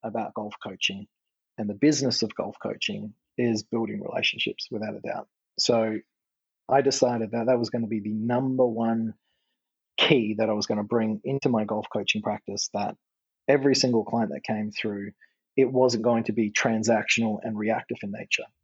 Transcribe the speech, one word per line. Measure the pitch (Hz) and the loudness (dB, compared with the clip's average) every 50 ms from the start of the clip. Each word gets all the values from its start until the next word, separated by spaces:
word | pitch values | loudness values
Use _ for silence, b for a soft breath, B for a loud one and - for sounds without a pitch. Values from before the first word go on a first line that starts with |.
about | - 113 104 113 107 107 - | -8 -6 -6 -4 -6 -6 -6
golf | - 107 104 104 - - | -8 -10 -10 -10 -10 -12
coaching | 107 95 92 - - 98 98 98 - _ _ _ _ _ _ _ _ _ - | -12 -8 -4 -4 -4 -4 -4 -12 -16 _ _ _ _ _ _ _ _ _ -6
and | 110 104 | -6 -6
the | 101 | -2
business | 101 - 151 151 131 135 131 117 - 117 | 4 4 4 4 4 2 0 0 0 -2
of | 107 - | -2 -2
golf | - - 104 - - - | -4 -6 -6 -6 -8 -8
coaching | 107 - - - - 104 104 104 107 - _ _ _ _ - | -8 -6 -4 -4 -4 -4 -6 -8 -10 -12 _ _ _ _ 0
is | 123 120 113 107 107 | 0 2 2 0 -2
building | _ - 117 113 104 104 101 | _ -4 -2 -2 -2 -4 -6
relationships, | - - - - - - - 113 - - - - - - | -8 -6 -6 -2 -2 -2 -2 -2 -4 -6 -4 -8 -10 -8
without | 123 107 104 107 107 | -8 -6 -6 -6 -8
a | - | -8
doubt. | - - 151 - - _ _ _ _ _ _ - | -8 -8 -8 -8 -8 _ _ _ _ _ _ -6
So | - - 123 117 113 110 110 107 - _ _ _ _ _ _ _ _ _ _ _ _ - | 2 2 4 4 4 2 0 -4 -6 _ _ _ _ _ _ _ _ _ _ _ _ 2
I | 123 139 | 4 4
decided | 135 135 123 - - 123 120 120 117 104 | 6 4 4 4 2 2 2 0 -2 -2
that | 104 117 113 117 | -2 -2 2 2
that | 127 120 | 2 2
was | 120 113 | 2 -2
gonna | - 123 117 104 | -2 -2 -2 -2
be | 113 110 | -2 -4
the | 101 107 107 | -2 -2 -4
number | 110 110 117 123 123 135 131 131 127 127 | -2 -2 0 0 0 0 0 2 4 2
one | 123 113 113 117 113 113 113 113 113 110 _ _ _ _ _ _ _ _ _ _ _ _ _ _ _ _ - | 2 2 0 0 0 0 0 -2 -4 -6 _ _ _ _ _ _ _ _ _ _ _ _ _ _ _ _ 0
key | - - 160 131 113 107 110 104 | 4 4 6 4 4 2 0 0
that | 110 107 | 0 0
I | 107 | 2
was | 107 101 - | 0 0 -2
gonna | 110 107 104 | -2 -2 -2
bring | 107 - 117 110 110 110 104 _ | 0 0 0 2 2 -2 -2 _
into | 135 135 139 - 139 | -4 -4 0 0 2
my | 123 113 107 | 2 2 0
golf | 107 110 107 110 - | 0 -4 -4 -4 -4
coaching | - 110 98 - - 113 | -4 -4 -2 -2 -2 -2
practice, | 104 - 104 101 _ - 101 101 - - _ | -2 -4 -4 -4 _ -8 -6 -6 -6 -4 _
that | 101 101 104 107 _ _ _ _ _ _ _ _ _ _ - | -4 -4 -4 -6 _ _ _ _ _ _ _ _ _ _ 4
every | 135 143 135 139 131 | 4 6 6 4 4
single | - - 127 123 113 104 | 4 4 4 4 2 2
client | - - 120 113 104 - | 2 0 0 0 0 -4
that | 71 - | -8 -6
came | - 123 107 107 107 | -4 -4 -4 -4 -6
through, | 104 - - 110 104 101 98 101 - b b b b b b _ _ - | -6 -6 -6 -4 -4 -4 -6 -8 -10 b b b b b b _ _ 2
it | 135 123 | 2 4
wasn't | 131 127 127 127 120 113 113 | 4 4 4 4 4 2 2
going | 123 117 113 113 | 2 2 2 0
to | - 107 | -2 0
be | 117 113 104 | 0 0 0
transactional | 104 - - 123 113 110 110 117 117 107 101 - - 113 113 113 107 104 - | 0 0 0 0 0 0 2 2 2 2 4 0 0 0 2 0 -2 -4 -6
and | 113 110 104 | -6 -6 -4
reactive | 107 107 113 - - _ - - - | 0 0 0 -2 -2 _ -8 -8 -6
in | 101 | -10
nature. | 101 - - - - - - - _ _ | -10 -10 -6 -4 -4 -4 -4 -6 _ _